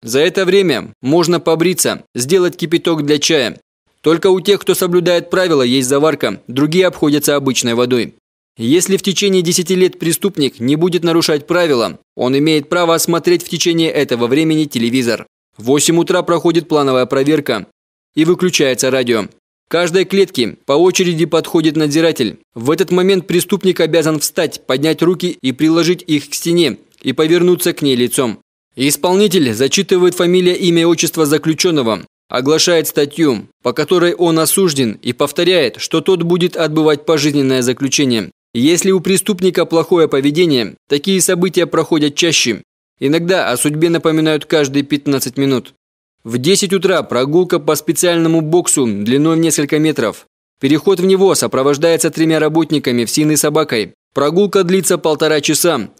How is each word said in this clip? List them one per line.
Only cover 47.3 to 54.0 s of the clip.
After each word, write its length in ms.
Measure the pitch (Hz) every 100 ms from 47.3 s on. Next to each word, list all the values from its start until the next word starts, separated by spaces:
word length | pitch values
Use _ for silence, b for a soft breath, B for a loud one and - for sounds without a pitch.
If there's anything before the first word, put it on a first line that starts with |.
| 170 180 170
по 160 | 151 151
специальному 640 | - 156 175 170 165 165
боксу 460 | 151 175 156 151 120
длиной 500 | 101 104 135 156 165
в 20 |
несколько 400 | 165 156 143 151
метров. 480 | 156 143 107 - _ _ _ -
Переход 380 | 135 151 202 185
в 80 | 190
него 280 | 190 190 143
сопровождается 760 | 113 147 139 143 165 160 165
тремя 300 | 156 160 156
работниками 640 | 151 160 156 147 139 120
в 60 | 113
синей 260 | 151 151 151
собакой. 580 | 151 151 147 117 98 _